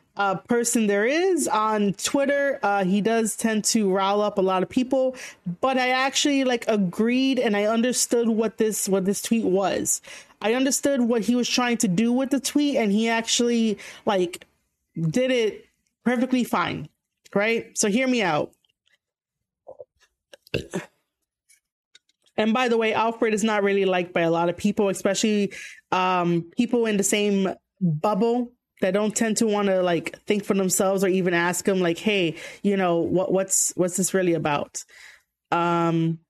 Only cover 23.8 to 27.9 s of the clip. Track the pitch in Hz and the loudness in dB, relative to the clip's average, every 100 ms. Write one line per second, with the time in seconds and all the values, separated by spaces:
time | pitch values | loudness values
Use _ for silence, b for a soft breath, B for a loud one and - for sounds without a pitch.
23.8 | 190 185 175 180 165 165 170 175 208 202 | 2 0 -2 0 0 2 0 0 -2 0
24.8 | 196 190 208 190 220 208 202 B B B | 0 0 -2 0 0 0 -2 B B B
25.8 | _ 185 185 185 175 170 170 - 240 247 | _ 0 2 2 2 0 -2 -4 0 0
26.8 | 226 208 196 214 208 196 190 - _ _ | 2 0 0 0 2 0 0 -4 _ _
27.8 | 180 | -2